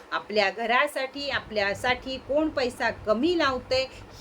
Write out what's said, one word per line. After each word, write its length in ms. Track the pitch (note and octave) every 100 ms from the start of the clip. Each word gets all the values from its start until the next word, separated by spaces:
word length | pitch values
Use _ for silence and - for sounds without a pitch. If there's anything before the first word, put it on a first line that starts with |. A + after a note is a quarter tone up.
| -
आपल्या 380 | D#3+ - G#3 G3
घरासाठी, 800 | F#3+ A#3 A#3+ D4 D4 C4 C#4+ C#4+
आपल्यासाठी 880 | A#3 - G#3 G3 G3 B3+ B3+ C4+ C4
कोण 320 | - C#4 D#4
पैसा 400 | D4 B3 A#3+ A#3
कमी 480 | - G3+ G#3+ D#4 F4
लावतंय, 480 | C#4+ B3+ - C4 C4 - - -